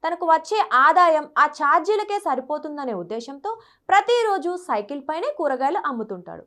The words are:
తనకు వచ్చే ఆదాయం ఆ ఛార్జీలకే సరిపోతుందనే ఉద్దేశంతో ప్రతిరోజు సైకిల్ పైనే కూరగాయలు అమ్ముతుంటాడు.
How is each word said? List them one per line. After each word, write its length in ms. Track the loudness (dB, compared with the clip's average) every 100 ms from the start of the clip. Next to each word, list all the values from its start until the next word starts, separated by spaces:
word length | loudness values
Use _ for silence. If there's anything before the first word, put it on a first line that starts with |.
| -6
తనకు 200 | -4 2
వచ్చే 420 | 2 2 -2 2
ఆదాయం 560 | 4 6 6 6 4 0 2
ఆ 80 | 2
ఛార్జీలకే 720 | 2 2 2 2 -2 -2 -4
సరిపోతుందనే 720 | -2 -4 -4 -8 -8 -8 -6
ఉద్దేశంతో 680 | -6 -6 -10 -10 -10 -10 -10 _ _ 2
ప్రతిరోజు 680 | 2 4 0 2 -2 -4 -8
సైకిల్ 440 | -4 -4 -4 -10
పైనే 340 | -8 -6 -6 -4
కూరగాయలు 400 | -4 -2 -2 -2 -4
అమ్ముతుంటాడు. 580 | -6 -8 -10 -12 -18